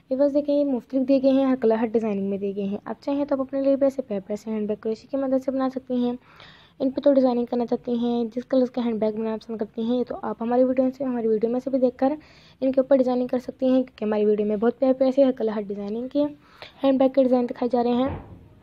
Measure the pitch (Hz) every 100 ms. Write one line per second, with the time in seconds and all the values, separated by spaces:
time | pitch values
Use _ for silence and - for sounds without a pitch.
0 | _ 262 285 285 294 285 285 247 - 269
1 | 269 269 269 269 269 254 226 220 233 226
2 | 220 196 196 196 202 196 196 202 - 220
3 | - 285 285 269 262 269 277 269 277 269
4 | 254 202 190 208 220 220 208 208 226 220
5 | - 269 269 262 269 262 262 262 - 247
6 | 240 247 - - - - _ - 269 269
7 | 285 269 262 240 240 240 226 240 247 240
8 | 240 240 226 247 - 262 247 254 233 214
9 | 214 214 220 220 - 220 214 - 226 247
10 | 233 - 226 214 233 247 254 254 254 262
11 | 262 240 226 214 226 247 262 262 247 -
12 | 269 302 - - - _ 269 269 262 277
13 | 254 247 247 247 - - 254 262 254 -
14 | 214 214 208 208 208 208 233 240 262 262
15 | 262 262 269 254 220 214 202 202 202 226
16 | 254 285 294 294 _ - - - 269 262
17 | 262 269 254 247 240 - 247 240 240 240
18 | 269 - - - - -